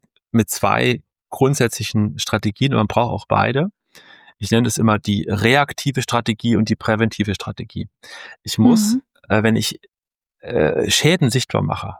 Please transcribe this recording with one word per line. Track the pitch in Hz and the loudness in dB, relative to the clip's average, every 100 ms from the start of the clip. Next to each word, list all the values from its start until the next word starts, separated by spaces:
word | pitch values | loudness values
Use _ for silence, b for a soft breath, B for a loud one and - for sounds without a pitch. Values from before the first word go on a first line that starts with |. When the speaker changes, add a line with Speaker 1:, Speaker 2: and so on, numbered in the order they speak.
| _ _ _ | _ _ _
Speaker 1:
mit | 117 107 | 0 0
zwei | - 101 107 123 120 - _ _ | 0 0 0 0 -2 -8 _ _
grundsätzlichen | - 135 143 117 - 113 110 104 - | 0 2 2 0 -2 -4 -2 -2 -2
Strategien, | - 107 107 101 135 | -4 -2 -2 -2 0
und | 123 | 0
man | 104 | 0
braucht | - 117 | 0 0
auch | 101 - | -4 -2
beide. | 104 107 131 185 - _ b b b b _ | 0 0 0 -4 -6 _ b b b b _
Ich | - | 0
nenne | 113 | 2
das | 120 - | 2 2
immer | 113 104 | 2 2
die | - 101 - | 0 -2 -2
reaktive | 101 110 139 143 - - 135 | 0 2 2 2 -4 -4 -4
Strategie | 123 120 117 107 120 117 | -2 -2 -2 -2 0 2
und | 220 | 2
die | - | -2
präventive | - 107 110 - 107 98 | -2 0 0 -2 -4 -4
Strategie. | - 98 113 98 101 _ B B B B | -8 -12 -12 -12 -12 _ B B B B
Ich | - - | -8 2
muss, | 247 233 208 | 4 4 2
Speaker 2:
Mhm. | 247 - _ - | -2 -4 _ -2
Speaker 1:
äh, | - | 0
wenn | - 110 | 2 2
ich, | 110 - _ _ _ _ _ _ | -2 -8 _ _ _ _ _ _
äh, | - - 78 - - | -4 0 2 2 0
Schäden | - 147 180 135 | 2 2 2 2
sichtbar | 127 - 107 | 0 0 0
mache, | 98 - 104 - | 0 -2 -8 -12